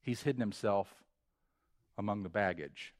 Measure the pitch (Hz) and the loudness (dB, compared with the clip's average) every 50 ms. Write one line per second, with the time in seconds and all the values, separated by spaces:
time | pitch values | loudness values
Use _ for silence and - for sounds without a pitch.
0 | _ - 120 113 - 151 139 123 120 104 95 - - 110 101 101 95 - - - | _ -2 -4 0 0 -2 0 0 0 -2 -2 0 0 2 4 4 2 0 -4 -20
1 | - _ _ _ _ _ _ _ _ _ _ _ _ _ _ _ _ _ _ - | -20 _ _ _ _ _ _ _ _ _ _ _ _ _ _ _ _ _ _ -4
2 | 101 104 104 104 98 92 82 104 101 95 87 82 76 71 69 - - - - _ | -2 -2 0 -2 -2 -2 2 2 2 2 2 -2 -6 -10 -10 -14 -16 -16 -16 _